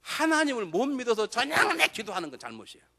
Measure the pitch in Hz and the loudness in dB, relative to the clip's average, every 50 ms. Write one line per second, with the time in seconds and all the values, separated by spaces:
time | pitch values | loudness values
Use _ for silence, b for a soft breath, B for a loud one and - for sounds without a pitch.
0 | - - - - 311 320 320 302 320 285 254 226 202 165 160 202 262 285 285 247 | -10 -8 -2 0 2 4 4 4 4 2 0 -2 -4 -2 0 0 2 2 0 -2
1 | 247 240 220 214 214 202 - 233 262 285 320 339 - 415 339 320 311 - - 220 | 0 0 2 2 0 0 0 0 0 2 2 2 2 2 4 2 2 0 0 -6
2 | 214 208 185 185 165 147 131 113 - 120 113 110 - - - - _ _ _ | -8 -4 -4 -4 -4 -6 -10 -12 -12 -12 -12 -14 -16 -18 -20 -20 _ _ _